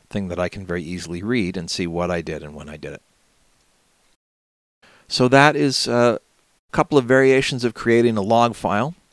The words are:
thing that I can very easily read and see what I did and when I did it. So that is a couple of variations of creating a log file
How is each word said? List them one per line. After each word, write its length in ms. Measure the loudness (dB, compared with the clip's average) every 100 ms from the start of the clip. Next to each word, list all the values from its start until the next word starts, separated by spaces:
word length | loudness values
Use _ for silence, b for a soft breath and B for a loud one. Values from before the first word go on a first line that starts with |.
| b
thing 200 | -8 -6
that 100 | -4
I 100 | -6
can 160 | -6
very 180 | -8 -8
easily 400 | -6 -10 -10 -10
read 340 | -4 -2 -2 -6
and 140 | -8
see 160 | -6 -6
what 240 | -4 -4
I 120 | -4
did 200 | -6 -10
and 120 | -12
when 140 | -16 -16
I 80 | -14
did 180 | -14
it. 80 | -16 _ _ _ _ _ _ _ _ _ _ _ _ _ _ _ _ _ _ b b b
So 200 | 0 4
that 280 | 6 6 4
is 300 | 0 0 -2
a 340 | 2 2 0 _ _ _ _ _
couple 240 | -2 2 2
of 80 |
variations 600 | 4 4 6 4 2 -2
of 100 | -4
creating 420 | -4 2 4 4 2
a 60 |
log 320 | 2 2 2
file 400 | 0 -4 -2 -4 -8 _